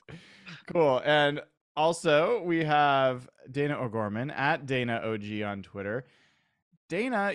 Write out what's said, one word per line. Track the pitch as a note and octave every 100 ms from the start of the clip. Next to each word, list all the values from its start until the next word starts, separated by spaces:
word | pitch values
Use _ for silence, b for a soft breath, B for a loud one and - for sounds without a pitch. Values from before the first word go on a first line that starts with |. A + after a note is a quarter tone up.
| - E3+ B B F3+ E3 -
Cool. | F3 D3 B2+ D3
And | D3+ C#3+ D3 - _ _ D3
also, | E3 E3+ E3+ D3 F#3+ A#3
we | E3+ E3
have | D#3 D3 C#3+ C#3 C3 B2 B2 _ -
Dana | C3+ D3 B2+
O'Gorman, | B2 A2+ G#2 G#2+ C#3
at | - C#3 - C#3
Dana | B2+ A#2+ A#2
O | A2 A2
G | G#2 G#2+
on | G#2 G2
Twitter. | F#2+ G2+ G2+ A#2+ - b b b b b _ _ -
Dana, | E3+ C4 G#3+ G3+